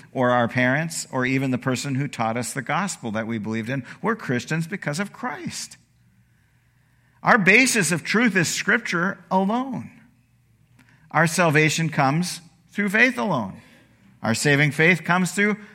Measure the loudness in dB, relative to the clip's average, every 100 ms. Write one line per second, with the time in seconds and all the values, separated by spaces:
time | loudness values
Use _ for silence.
0 | -10 0 2 4 2 2 2 0 -2 -8
1 | -6 -4 0 0 0 -2 -2 -4 -4 -4
2 | -4 -2 -2 -2 -6 -8 -4 -4 -4 -6
3 | -6 -6 -4 -6 -4 -6 -4 -6 -8 -8
4 | -6 -6 -4 -4 -2 -4 -4 -6 -6 -4
5 | -6 -8 -10 -8 -10 -10 -14 -18 _ _
6 | _ _ _ _ _ _ _ _ _ _
7 | _ _ 2 4 6 6 6 2 0 -2
8 | 0 2 4 2 0 -2 0 0 0 -2
9 | -2 -4 -2 0 0 -2 -4 -8 -10 -16
10 | -20 _ _ _ _ _ _ _ -20 _
11 | -4 0 2 2 4 4 4 2 -2 2
12 | 2 2 -2 -6 -16 _ _ -4 0 4
13 | 2 2 -2 -2 -4 -10 -20 -20 _ _
14 | _ -6 -2 0 2 4 2 4 4 4
15 | 0 0 0 0 0 -2 -8